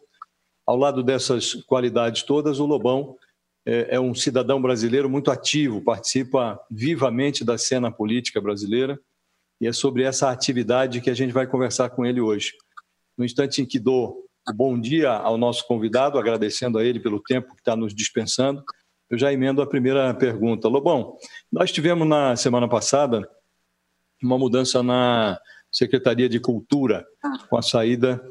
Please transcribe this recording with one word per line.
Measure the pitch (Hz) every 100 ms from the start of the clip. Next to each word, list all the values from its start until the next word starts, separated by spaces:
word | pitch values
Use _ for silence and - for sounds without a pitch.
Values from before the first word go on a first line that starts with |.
| _ _ - _ _ _
Ao | - 123
lado | 143 131
dessas | 123 131 - 120 - -
qualidades | - 127 123 117 117 113
todas, | - 147 151 139
o | 147
Lobão | 139 120 135 143 - _ _ _ _ -
é, | 117 113 127
é |
um | 127
cidadão | 113 147 127 120 135
brasileiro | 127 120 117 135 139
muito | 139 143
ativo, | 123 - 151 139 104
participa | 117 101 - 131 127 131 117 101 -
vivamente | 107 143 151 131 117 143 143
da | 117 117
cena | - 127 120
política | 113 107 120 120 107
brasileira, | 101 101 101 120 131 139 _ _ _ _ _ -
e | 113
é |
sobre | 117 139 120
essa | 131 131 135
atividade | 127 - 123 110 127 131 120
que | 131
a | 120
gente | 131
vai | 127 127
conversar | 131 123 - 123
com | - 123
ele | 127
hoje. | 110 104 - - _ - - _ _ -
No | 120
instante | 120 139 -
em | 123
que | 127
dou | 110 131 107 - - _ -
o |
bom | 107 135 120
dia | 113 160 143
ao | 107 110 117
nosso | 120 113 -
convidado, | 117 110 120 143 139
agradecendo | 110 113 107 - 123 113
a |
ele | 120 117
pelo | 110 101
tempo | - 127 - -
que |
tá | - 113
nos | 110
dispensando, | 104 - 120 110 - 135 143 - - _ _ _
eu | 120
já | 143
emendo | 135 131 135
a | 139
primeira | 139 127 135 131
pergunta. | 127 127 110 113 110 110
Lobão, | 135 165 143 101 - - - -
nós | - 180
tivemos | - 156 170 156
na | 151 139 117
semana | 131 123 120
passada | 117 - 143 143 110 98 _ _ _ _ _ _ _ _ _
uma | 127 127
mudança | 131 127 127 127
na | 123 123 123 120 107 90 - - _
Secretaria | - 123 127 127 117 127
de | 120
Cultura, | 123 113 - 143 127 92 - _ 285 262 -
com | 117
a |
saída, | - 123 113 123 127 123 -